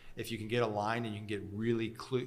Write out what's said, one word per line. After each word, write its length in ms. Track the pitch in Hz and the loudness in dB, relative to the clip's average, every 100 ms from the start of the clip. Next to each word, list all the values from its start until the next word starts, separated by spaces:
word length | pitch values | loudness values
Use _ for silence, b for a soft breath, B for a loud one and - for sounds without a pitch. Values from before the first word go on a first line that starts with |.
| B B | B B
If 140 | - | -6
you 60 | 113 | -4
can 100 | 107 | 0
get 140 | 120 | 4
aligned 420 | 117 104 104 117 117 | 4 2 2 2 0
and 80 | |
you 60 | 104 | -4
can 60 | 104 | -4
get 160 | 104 95 | -4 -4
really 420 | 101 113 113 113 - | -2 2 2 2 -4
cl-, 300 | - 127 | 0 0